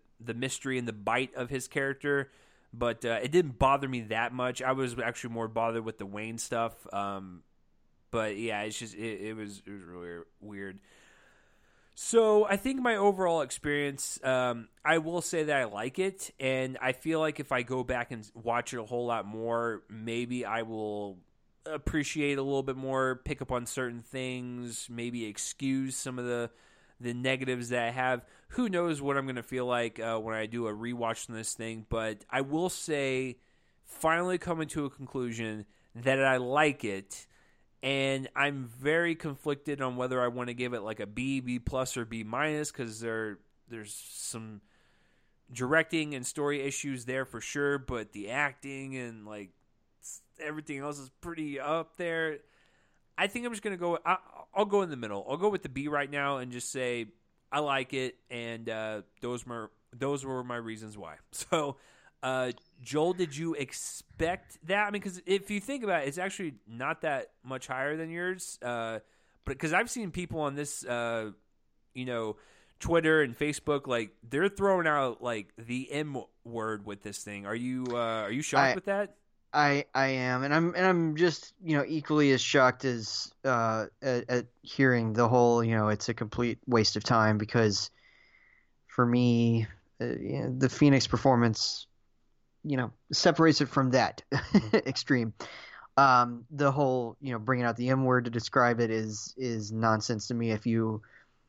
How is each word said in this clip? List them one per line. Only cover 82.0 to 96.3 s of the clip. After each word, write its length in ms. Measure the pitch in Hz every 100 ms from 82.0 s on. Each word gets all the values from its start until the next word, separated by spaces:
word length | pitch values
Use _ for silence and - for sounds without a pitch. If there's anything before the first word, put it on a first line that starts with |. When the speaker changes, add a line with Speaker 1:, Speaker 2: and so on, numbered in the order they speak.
| - 151 143
Speaker 2:
as 100 | 131
shocked 440 | - 143 127 123
as, 480 | 131 120 107 - - _
uh, 420 | 135 120 113 110 104 -
at, 300 | 139 123 -
at 160 | 123 120 _
hearing 500 | - - 135 120 113
the 160 | 107 120
whole, 340 | 123 120 117
you 120 | 113
know, 140 | 113 107
it's 200 | 104 -
a 60 |
complete 440 | 113 107 - 120 110 -
waste 280 | 120 107
of 80 | 107
time, 340 | - 120 110 107
because 540 | 104 120 110 98 - _ _ _ _ _ _ _ _ _ _
for 180 | -
me, 640 | 120 123 123 117 117 113 110 - _ -
uh, 40 |
you 340 | 120 123 - -
know, 160 | 123 127
the 120 | 131
Phoenix 380 | - 147 135 -
performance, 800 | 117 135 123 117 110 - - - _ _ _ _ _ _ _
you 120 | 151 135
know, 160 | 117 - -
separates 480 | - 180 156 160 151
it 80 | 139
from 220 | - 131
that 320 | 127 107 - - 139 -
<laughs> 200 | 208 110
extreme. 640 | 214 - 131 - 131 113 - - - - - - -
Um, 500 | 139 127 120